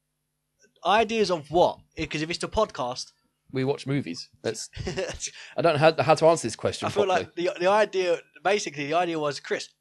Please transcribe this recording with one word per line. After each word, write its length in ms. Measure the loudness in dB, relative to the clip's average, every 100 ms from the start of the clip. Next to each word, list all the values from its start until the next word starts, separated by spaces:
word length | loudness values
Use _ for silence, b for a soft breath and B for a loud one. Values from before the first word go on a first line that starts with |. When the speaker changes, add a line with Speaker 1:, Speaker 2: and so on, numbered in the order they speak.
| _ _ _ _ _ _ _ _ 2
Speaker 1:
ideas 440 | 2 2 0 0
of 220 | -2 0
what? 280 | 2 2 0 _ -10 -8
'Cause 120 | -6
if 80 | -6
it's 100 | -6
the 100 | -4
podcast, 640 | -2 -2 -2 -6 -6 -14 _ _ _ _
Speaker 2:
We 120 | -4
watch 220 | -2 -2 -2
movies. 420 | -4 -4 -10 -14 _
That's 280 | -6 -6 -10 -10
Speaker 1:
<laughs> 800 | -8 -6 -6 -8 -12 -12 -10 0
Speaker 2:
I 40 |
don't 120 | 0
know 60 | 6
how, 220 | 4 4
how 120 | 4 6
to 100 | 6
answer 200 | 4 0
this 80 | -4
question 280 | -4 -2 -2
Speaker 1:
I 40 |
feel 160 | 0 2
Speaker 2:
properly. 200 | 0 -2
Speaker 1:
like 100 | -4
the, 240 | -4 0
the 60 | 2
idea, 520 | 4 2 0 0 0 -4 -4
basically, 440 | 0 0 -2 -6 -2
the 60 | 0
idea 220 | 0 -2
was, 200 | -4 -4
"Chris, 300 | -6 -6 -6 _